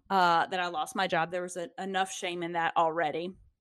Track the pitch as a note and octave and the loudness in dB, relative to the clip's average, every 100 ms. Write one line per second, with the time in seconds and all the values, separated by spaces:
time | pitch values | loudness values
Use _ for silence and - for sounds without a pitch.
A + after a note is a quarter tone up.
0 | - F#3+ F3 E3 - F#3 F3 D#3 D#3 G#3 | 0 4 6 4 2 -2 -2 -2 -4 -2
1 | F#3 E3+ E3+ F3+ F3+ F#3 E3+ - F#3+ F#3+ | 0 0 0 -2 -6 -8 -10 -8 -4 -2
2 | F#3+ - F#3 F3 E3+ E3+ E3 E3+ E3 E3 | -2 -4 -6 -4 -4 -2 0 2 2 2
3 | E3 D3+ F3+ - - _ | 0 -2 -6 -10 -20 _